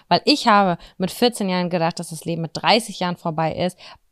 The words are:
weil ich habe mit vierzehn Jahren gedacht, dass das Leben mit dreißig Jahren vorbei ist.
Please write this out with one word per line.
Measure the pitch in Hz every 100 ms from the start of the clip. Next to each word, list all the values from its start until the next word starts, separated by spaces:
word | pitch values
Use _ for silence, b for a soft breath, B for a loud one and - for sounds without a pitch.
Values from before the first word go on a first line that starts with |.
| -
weil | 175 -
ich | 285 240
habe | 202 196 170 B -
mit | 185
vierzehn | - 247 233 196
Jahren | 180 175
gedacht, | 175 165 -
dass | 170
das | 160
Leben | 165 165
mit | 160
dreißig | - 156 220 226 -
Jahren | 180 175
vorbei | 175 160 160
ist. | - 175 - B - _